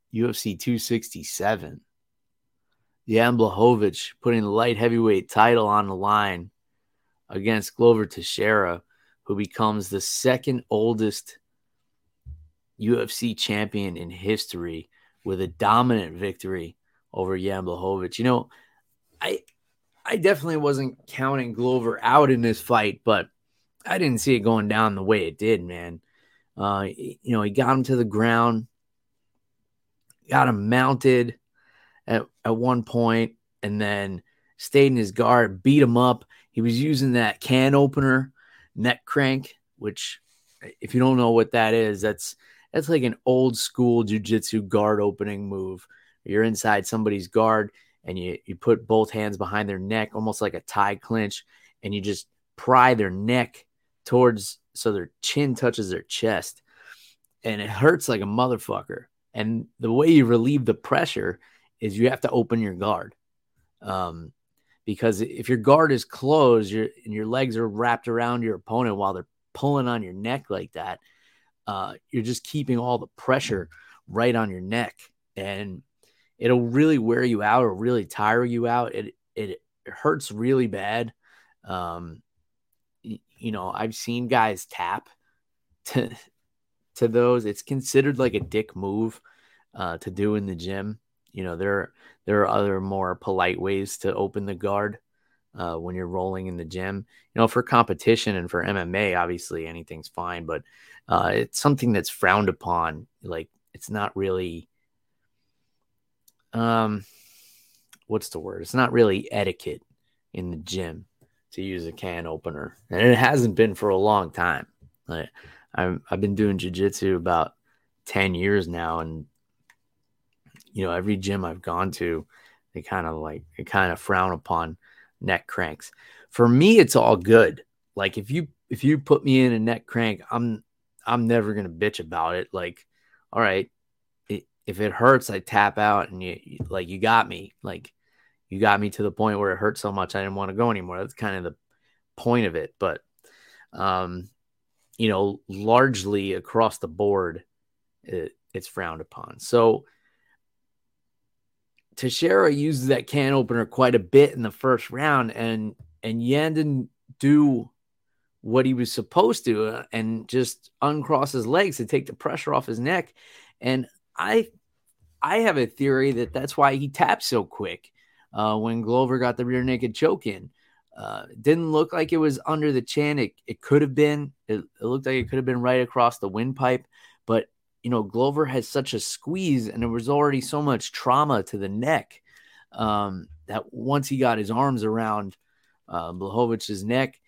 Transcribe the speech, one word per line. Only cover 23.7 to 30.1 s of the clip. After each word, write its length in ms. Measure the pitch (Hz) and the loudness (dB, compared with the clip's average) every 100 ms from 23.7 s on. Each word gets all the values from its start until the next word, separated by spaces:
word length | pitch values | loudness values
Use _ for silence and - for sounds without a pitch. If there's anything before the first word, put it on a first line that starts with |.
| _ - | _ -4
I 140 | 185 | 0
didn't 220 | 156 113 | 0 0
see 140 | 139 120 | 2 2
it 40 | |
going 280 | 107 110 104 | 4 2 2
down 280 | 107 110 98 | 2 2 0
the 80 | |
way 240 | 95 107 82 | 0 0 0
it 100 | 78 | -2
did, 260 | 107 101 | 0 0
man. 380 | 87 87 87 82 _ _ _ _ _ - | -2 -12 -12 -14 _ _ _ _ _ -6
Uh, 320 | 101 98 98 | -2 -2 -4
y-, 280 | - - - | -8 -14 -12
you 100 | 123 | -2
know, 120 | 113 | 0
he 80 | 104 | 0
got 220 | 101 120 | 0 2
him 100 | 131 | 2
to 120 | 127 127 | 2 0
the 80 | |
ground, 640 | 110 104 117 117 117 113 113 _ _ _ _ _ _ _ _ _ _ _ _ _ _ | 0 2 2 4 2 0 -6 _ _ _ _ _ _ _ _ _ _ _ _ _ _